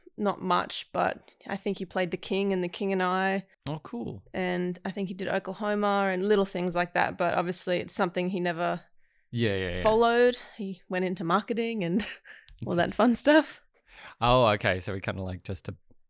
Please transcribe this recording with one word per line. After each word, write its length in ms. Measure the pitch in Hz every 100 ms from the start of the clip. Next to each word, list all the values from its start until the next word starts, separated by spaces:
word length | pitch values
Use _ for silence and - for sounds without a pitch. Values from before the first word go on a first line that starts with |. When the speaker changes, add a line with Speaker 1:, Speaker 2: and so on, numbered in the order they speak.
| - -
Speaker 1:
Not 240 | 202 -
much, 440 | 180 180 - - -
but 380 | 180 - - - _ -
I 100 | 196
think 220 | 202 190
he 80 | 185
played 240 | 185 175
The 80 | 180
King 340 | - 196 202
in 80 | 190
The 80 | 175
King 240 | - 196
and 100 | 190
I. 440 | 180 185 190 196 - _ -
Speaker 2:
Oh, 100 | 156
cool. 400 | - 240 - 98 -
Speaker 1:
And 440 | 185 180 180 180 180
I 60 | 190
think 180 | 202 185
he 60 |
did 140 | 185 185
Oklahoma 800 | 196 190 190 208 208 208 202 196
and 160 | 185 202
little 160 | 208
things 320 | 196 180 180 175
like 160 | 175
that. 240 | 175 175 185
But 220 | 170 -
obviously 400 | 170 - 185 180
it's 160 | 180
something 340 | - 180 180 180
he 100 | 185
never 440 | 175 165 175 175 - _ _ _ _
Speaker 2:
Yeah, 240 | 117 110
yeah, 140 | 95 92 87
yeah. 60 |
Speaker 1:
followed. 540 | 214 226 233 240 247 247 - -
He 240 | 196 185 -
went 160 | 185 185
into 180 | 175
marketing 600 | 170 196 - 226 226 220
and 200 | 170 170 - - - -
<laughs> 300 | - - -
all 80 |
that 180 | 170 180
fun 220 | - 247
stuff. 480 | 226 285 302 - - _ _ _ - - -
Speaker 2:
Oh, 240 | 117 127 113
okay. 300 | 104 107 92
So 120 | 101
he 80 | 98
kinda, 220 | - 95
like, 200 | 95 92
just, 280 | - 92 -
uh, 20 | 90 _ -